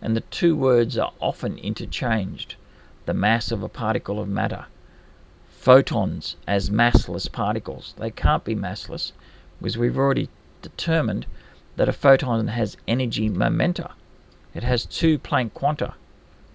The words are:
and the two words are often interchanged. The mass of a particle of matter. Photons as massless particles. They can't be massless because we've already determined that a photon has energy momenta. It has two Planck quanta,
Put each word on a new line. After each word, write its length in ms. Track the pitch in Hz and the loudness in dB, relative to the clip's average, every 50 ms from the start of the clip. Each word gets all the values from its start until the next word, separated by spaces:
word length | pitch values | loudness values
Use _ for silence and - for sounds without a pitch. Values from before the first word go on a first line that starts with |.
| - | -4
and 120 | 113 113 | -2 -2
the 60 | 113 | -2
two 340 | - - - - 175 170 160 | -2 -6 -4 0 2 2 2
words 440 | - 135 131 123 120 117 117 120 110 | 4 4 4 4 4 2 2 0 -2
are 140 | - - - - | -2 -2 -4 -4
often 380 | - - - - - 107 87 | -4 -4 -4 -4 -4 -6 -6
interchanged. 960 | - - 101 107 - 101 - - - - 120 113 107 95 87 80 - - - - - - - - - - - - - - | -6 -6 -6 -6 -6 -6 -8 -6 -4 -2 -2 0 -2 -2 -4 -6 -10 -12 -14 -16 -18 -20 -20 -20 -20 -20 -20 -20 -10 -6
The 60 | - 90 | -4 -2
mass 360 | 92 98 107 113 117 - - | 2 2 2 2 2 0 -2
of 120 | 113 98 98 | -4 -4 -4
a 60 | 101 | -6
particle 500 | - - 117 107 110 - - - 104 104 | -6 -4 -2 -2 -2 -2 -2 -4 -6 -4
of 80 | 98 | -4
matter. 400 | 101 98 98 104 - 101 95 98 - - - - - - - - - - - - - - - - - | -4 -2 -2 -2 -2 -4 -6 -12 -14 -20 -20 -20 -20 -20 -20 -20 -20 -20 -20 -20 -20 -20 -20 -20 -20
Photons 880 | - - - 131 127 139 131 - 147 113 98 90 82 85 - - - - - | -18 2 6 8 8 8 8 4 0 -2 -2 -2 -4 -6 -8 -10 -12 -10 -4
as 220 | - 101 98 95 98 | -2 0 0 0 0
massless 600 | 104 107 117 120 117 - - 95 90 95 - - | 2 2 4 6 4 4 4 2 -4 -6 -6 -6
particles. 640 | - - 107 104 110 113 - - 67 - - - - | -6 -4 -2 -2 -2 -2 -4 -8 -10 -12 -12 -16 -10
They 140 | - 107 113 | -8 -8 -8
can't 320 | - - - 151 151 143 - | -2 0 2 2 2 2 0
be 120 | 123 113 | -4 -4
massless 580 | 98 95 90 95 - - - - - - - - - - - - - - - - - | -4 -4 -6 -8 -8 -10 -10 -10 -8 -8 -10 -10 -14 -20 -20 -20 -20 -20 -20 -14 -8
because 200 | - 113 107 113 | -6 -6 -2 0
we've 180 | 120 123 123 | 0 0 0
already 320 | 131 135 139 131 117 110 - - - - - - - | 2 2 2 2 0 -2 -4 -8 -16 -20 -20 -20 -20
determined 640 | - 160 - - - 165 160 - 113 107 95 113 - - - - - - - - - - - | -20 -16 -12 -6 -2 0 0 0 0 0 -2 -4 -4 -6 -8 -10 -12 -20 -20 -20 -20 -8 -4
that 140 | - 110 117 | 0 0 0
a 40 | - | 0
photon 560 | - - 139 135 131 135 127 117 113 110 104 | 4 6 6 6 6 4 2 0 0 0 -2
has 280 | 110 117 107 101 - - - | -2 -2 -2 -4 -4 -6 -4
energy 420 | - 117 131 131 120 117 135 110 107 | -2 0 0 0 -2 -2 -2 0 0
momenta. 640 | - - 117 113 110 110 - 175 175 - - - - - - - - - - - - - - - - | 0 2 0 2 2 2 0 0 -2 -4 -6 -10 -12 -20 -20 -20 -20 -20 -20 -20 -20 -20 -20 -14 -8
It 80 | - | -4
has 240 | 117 127 127 117 - | 0 0 0 0 -2
two 320 | - - - 165 165 156 | -4 -4 0 2 2 2
Planck 360 | 139 - - 156 135 123 107 - | 2 0 0 0 0 0 -2 -4
quanta, 400 | - 139 143 151 - - - - - - - - - - - - - - - | -2 -2 -2 0 -2 -4 -6 -6 -10 -20 -20 -20 -20 -20 -20 -20 -20 -20 -16